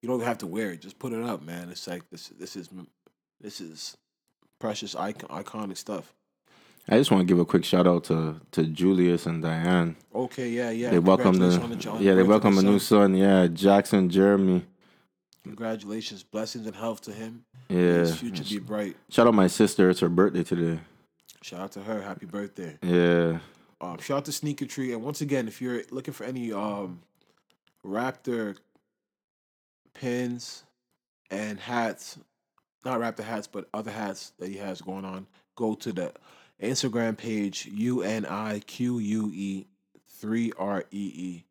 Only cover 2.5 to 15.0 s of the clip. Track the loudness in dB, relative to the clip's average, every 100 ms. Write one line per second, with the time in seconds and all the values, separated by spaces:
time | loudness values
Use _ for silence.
2.5 | -14 -16 -18 -20 _ _ _ _ _ -16
3.5 | -14 -16 -14 -16 -16 _ _ _ _ _
4.5 | _ -8 -6 -8 -8 -8 -8 -12 -12 -12
5.5 | -10 -10 -10 -10 -10 -10 _ _ _ _
6.5 | _ _ _ 4 4 6 6 6 6 6
7.5 | 4 4 4 6 4 2 -2 -2 -6 -6
8.5 | -2 0 2 4 6 6 4 0 -2 -2
9.5 | 0 2 4 2 -4 _ -6 -6 -6 -6
10.5 | -4 -4 -4 2 4 6 6 6 6 4
11.5 | 4 0 -6 -8 2 4 6 8 6 6
12.5 | 4 6 4 4 6 6 6 6 6 4
13.5 | 4 6 6 6 2 4 6 6 6 4
14.5 | 2 -2 _ _ _